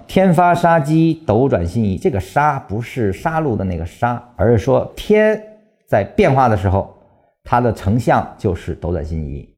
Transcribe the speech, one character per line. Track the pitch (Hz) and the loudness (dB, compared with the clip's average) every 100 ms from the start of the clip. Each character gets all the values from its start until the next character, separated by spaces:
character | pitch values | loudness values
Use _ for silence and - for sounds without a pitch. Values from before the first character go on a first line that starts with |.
| - | -4
天 | 190 190 | 2 2
发 | 165 175 | 4 4
杀 | 170 170 165 | 4 2 2
机， | 143 160 165 160 - | 2 2 2 0 0
斗 | 107 135 | 0 2
转 | 107 87 | 0 -2
星 | 113 | -2
移， | 104 92 | -2 -2
这 | 190 | -2
个 | 95 | -2
杀 | - 139 151 135 | -4 0 0 -2
不 | - 104 | -6 -8
是 | 120 127 104 | -8 -4 -4
杀 | 92 165 160 | -2 -4 -4
戮 | 151 101 | -2 -2
的 | |
那 | 95 85 | -4 -6
个 | |
杀， | 82 - 120 120 - - | -8 -4 -4 -4 -8 -2
而 | 107 | 2
是 | 113 | 2
说 | 135 127 - - | 2 0 -2 -6
天 | - 214 214 214 - - _ _ - | 0 2 2 0 -6 -20 _ _ -2
在 | 220 | -2
变 | 139 - 135 | 0 0 2
化 | 135 123 | 4 2
的 | 104 | 2
时 | 92 | 0
候， | 95 - - _ _ _ _ | 0 -2 -10 _ _ _ _
它 | - 123 | -2 0
的 | 123 | 0
成 | - 95 117 | 0 -2 0
像 | 160 127 - - | 2 0 -2 -6
就 | 104 | -4
是 | 80 - 78 | -4 -6 -8
斗 | 80 | -6
转 | 87 | -6
星 | 78 82 73 | -6 -8 -8
移。 | 69 - | -10 -16